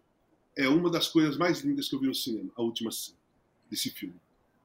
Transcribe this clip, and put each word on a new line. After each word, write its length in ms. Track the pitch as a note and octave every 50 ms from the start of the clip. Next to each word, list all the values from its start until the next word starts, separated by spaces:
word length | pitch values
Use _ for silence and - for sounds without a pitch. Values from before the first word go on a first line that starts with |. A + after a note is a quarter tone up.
| _ _ _ _ _ _ _ _ _ _ - -
É 80 | C#3
uma 240 | C3 C#3 E3 F3 F3
das 180 | E3 D#3+ - -
coisas 280 | - E3 D#3 D#3 C#3
mais 240 | C3+ E3 F3+ E3 F3
lindas 260 | C#3 C#3+ C#3+ C#3 C3+
que 80 | - -
eu 60 | C3
vi 60 | C3+
no 80 | C3+ C3
cinema, 360 | - - - A2+ G#2+ F#2+ F#2+ -
a 60 | - A#2
última 280 | A#2 A2+ - A2+ A2+
cena 280 | - - - - - _ _ _ _ _ _ _ _ _ _ -
desse 200 | - - - C4
filme. 260 | - - - - - - _ _ _ _ _ _ _ _ _